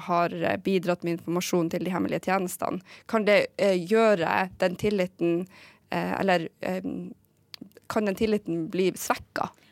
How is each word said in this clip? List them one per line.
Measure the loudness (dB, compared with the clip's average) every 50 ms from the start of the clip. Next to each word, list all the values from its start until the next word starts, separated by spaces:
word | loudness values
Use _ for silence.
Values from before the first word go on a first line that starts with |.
| -4
har, | 0 0 2 2 0 0
eh, | -2 -2 -2 0
bidratt | 0 0 0 0 0 0 0 -2 -2 -2
med | -4 -4 -4
informasjon | -4 -4 -4 -4 -2 0 0 0 0 0
til | -2 -4 -4
de | -2
hemmelige | -2 -2 -2 -2 -4 -4 -2
tjenestene. | 0 0 0 0 -4 -6 -6 -6 -4 -6 -6 -10 -14 -20 -20 -6
Kan | -2 -2 0 4
det, | 4 6 4 4 2 _ 0
eh, | 2 2 2
gjøre | 2 2 2 4 4 6 6 4 4 2 0 2 0 0 -2 -2
den | 0 0 0 0
tilliten, | 0 -2 0 0 0 0 -2 _ 0 0 2 2 0 -2 -6 -12 -20 -20 -20 -20 _ _ -6
eh, | -4 -2 -2 -2 -2 0
eller, | 2 2 2 2 0 -4 _ -6 -6
eh, | -4 -4 -4 -6 -6 -8 -8 -10 -12 -14 _ _ _ _ _ _ _ -20 -20 -20 -20 -20 -16 _
kan | -4 -2 0 0
den | 0 0
tilliten | 0 0 2 0 0 0 -2 -4 -4 -4 -2
bli | 0 0 0 0 0
svekket | -2 0 -2 -2 -2 -4 _ -6 -4 -4 -4 -6 _ _ _